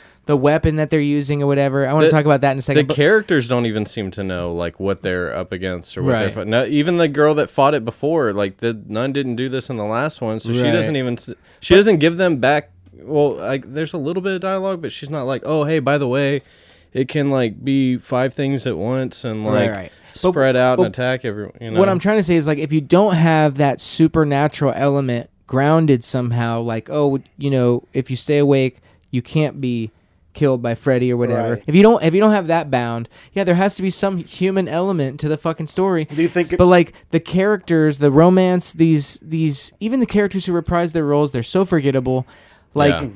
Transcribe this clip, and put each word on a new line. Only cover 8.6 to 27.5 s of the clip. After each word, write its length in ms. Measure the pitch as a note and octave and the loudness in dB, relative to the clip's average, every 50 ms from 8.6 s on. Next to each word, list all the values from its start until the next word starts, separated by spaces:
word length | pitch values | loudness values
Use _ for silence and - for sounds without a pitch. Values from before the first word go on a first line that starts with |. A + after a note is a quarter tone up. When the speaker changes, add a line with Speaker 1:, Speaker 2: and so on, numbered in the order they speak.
| A#2 A#2 A2+ G#2+ - | -4 -4 -4 -4 -10
Speaker 2:
nun 260 | G#2 G#2+ A2 B2+ C3+ C3 | -8 -6 -4 -4 -4 -4
didn't 220 | C#3+ C3+ B2+ A#2 | -4 -4 -4 -4
do 120 | A#2+ C3 C3 | -4 -6 -6
this 200 | C3 C3 - - | -6 -6 -8 -8
in 80 | B2+ | -8
the 80 | A2 G#2 | -6 -4
last 360 | G#2+ A2 A#2+ C#3+ D#3 - - | -4 -2 -2 -2 -4 -6 -6
one, 180 | B2 A2 A2 A2 | -6 -6 -6 -6
so 120 | - A2+ | -4 -4
she 120 | A#2 B2 B2 | -2 0 2
Speaker 1:
Right. 80 | A#2+ | 2
Speaker 2:
doesn't 240 | A2+ A2+ A2 D#3+ D3+ | 2 2 0 0 -2
even 180 | C3+ B2+ B2 B2 | -2 -2 -4 -6
s-, 160 | - - - - _ _ _ _ - | -8 -10 -14 -18 _ _ _ _ -6
she 160 | - - F3 | 2 4 6
Speaker 1:
But 20 | |
Speaker 2:
doesn't 200 | G3 G#3 A3 F#3+ | 6 6 6 4
give 200 | D#3 D3 E3 E3+ | 4 4 2 2
them 200 | F3 F#3 F3 D#3 | 2 0 0 0
back. 340 | B2 A#2+ C3+ D3+ D3 - _ _ _ _ - - B1 D#2 | 2 2 2 2 0 -2 _ _ _ _ -20 -20 -20 -10
Well, 300 | A#2+ D3+ D3 D3 C#3 F#2+ | -4 0 0 2 0 0
like, 360 | C2+ F2 A2+ C3+ C3+ - - C3+ | -4 -6 -6 -6 -6 -8 -10 -8
there's 180 | D3+ D#3+ D3 - | -8 -8 -6 -6
a 40 | E3 | -6
little 240 | C3+ D3+ F3 F#3+ F3+ | -6 -6 -6 -6 -6
bit 100 | G3 F#3+ | -6 -6
of 80 | F3+ | -6
dialogue, 400 | F#3+ F#3+ F#3+ F#3+ F#3+ G3 F#3+ E3+ | -6 -6 -4 -4 -4 -6 -6 -6
but 100 | E3 - | -8 -10
she's 200 | - - D3 C#3 | -12 -12 -12 -10
not 160 | D#3 D3 B2 | -8 -6 -4
like, 160 | C3 C3+ A#2 - | -4 -6 -6 -4
"Oh, 200 | C#3+ D#3 D#3 C#3+ | -2 0 0 0
hey, 120 | D3+ D#3+ | 0 0
by 220 | D#3 B2+ C#3 D3 C#3+ | 0 0 0 0 0
the 80 | C#3+ | 0
way, 340 | A#2+ B2+ C#3 C#3+ C#3 C#3+ C3+ - _ _ _ _ _ _ _ _ _ | 0 0 0 0 0 -2 -4 -6 _ _ _ _ _ _ _ _ _
it 160 | - B2+ C3+ - | -4 -4 -4 -2
can, 200 | - D3+ C#3 C#3 | -2 -2 -2 0
like, 340 | C3+ C3 B2 A2 - - A#2+ | 0 0 0 -2 -4 -6 -4
be 340 | C#3 C3+ C3+ C3 B2+ B2+ | -2 0 0 2 0 0
five 360 | A#2+ - - C3+ B2 C3 C3 - | -2 -4 -4 -2 -2 -2 -2 -4
things 320 | - C#3 C3+ C#3 B2+ - | -4 -4 -2 -2 -4 -4
at 120 | C3 G2 | -4 -4
once 460 | D2+ G2+ A#2+ C3 C3 C3 A#2+ - - - | -4 -4 -4 -4 -4 -4 -6 -8 -10 -8
and, 200 | A#2 A2 G#2+ G#2+ | -8 -6 -4 -2
Speaker 1:
Right, 80 | G#2+ G#2 | 0 0
Speaker 2:
like, 180 | G#2 G#2 A2+ | 2 0 0
Speaker 1:
right. 200 | G#2 G2 F2 D#2+ _ _ _ - - - - | -2 -6 -10 -14 _ _ _ -20 -10 -4 -2
But, 60 | F#3 | 0
Speaker 2:
spread 240 | F3 D3 C3+ C3+ B2 | 2 2 2 2 2
out 240 | B2 B2+ B2+ B2+ A#2 | 2 2 2 4 2
and 60 | A#2 | 0
Speaker 1:
but 140 | G#2+ F#2+ B2+ | 0 0 -4
Speaker 2:
attack 240 | B2+ B2+ C3 B2 - | -4 -2 -2 -4 -4
everyone," 260 | A2+ G2+ G#2 G2+ - - - | -6 -6 -6 -8 -12 -12 -14
you 80 | A#2 A2+ | -10 -4
know? 100 | A2 F3 | 2 2
Speaker 1:
what 80 | G3 G3 | 2 2
I'm 100 | F#3+ F3 | 2 0
trying 180 | F3+ G3+ G#3+ | 0 0 0
to 60 | G#3+ F3 | 2 2
say 120 | E3+ F3 | 2 2
is, 120 | E3 C#3+ | 2 2
like, 100 | D#3 D3+ | 0 -2
if 140 | C#3+ D#3 C#3+ D#3 | -2 -2 -2 -2
you 80 | D#3 | -2
don't 320 | C#3 - F3 F#3 G#3 G#3 F3+ | 0 4 4 4 4 4 4
have 440 | D#3+ E3 E3 D#3+ D#3 D3+ D3 C3 | 2 4 4 4 4 2 2 2
that 220 | C#3 D3 C#3 - - - - - - D#3+ D#3+ | 2 0 0 0 -2 -6 -6 0 2 2 2
supernatural 640 | - D#3+ D#3 D3 C#3+ C#3 D3 D3 - - D3 C3+ - | 4 2 0 2 2 0 0 0 -2 0 -2 -2 0
element 540 | G#2+ C#3 C#3+ C#3 C#3 C3+ B2+ A#2+ A#2+ A#2 - _ _ _ | 0 2 2 2 2 2 -2 -2 -4 -6 -10 _ _ _
grounded 580 | - B2+ C3 C#3 D3+ D#3+ E3 D#3+ D3 C3+ A#2+ - | -4 0 2 4 4 4 4 4 4 2 2 0
somehow, 580 | - - B2+ B2 A#2+ A#2 A#2+ A#2 A#2 A#2 A#2 | -2 -4 -2 -2 -2 -2 -2 -2 -2 -2 -4
like, 280 | A#2 A#2 A2+ A2+ - - | -4 -4 -6 -6 -6 -4
oh, 300 | C#3+ D3+ D3 C#3+ C#3 C3 - _ _ | -2 0 0 0 0 -2 -6 _ _
you 140 | - C#3 C#3 | -8 -4 -2